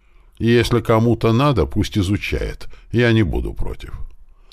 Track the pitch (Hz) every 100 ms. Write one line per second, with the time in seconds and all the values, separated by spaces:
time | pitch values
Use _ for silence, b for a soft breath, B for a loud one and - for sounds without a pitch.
0 | _ - - - 113 120 113 120 120 113
1 | 120 110 113 113 147 117 71 104 95 107
2 | 92 101 - - - - - b b 117
3 | 120 110 107 - - - - - - -
4 | - - - b b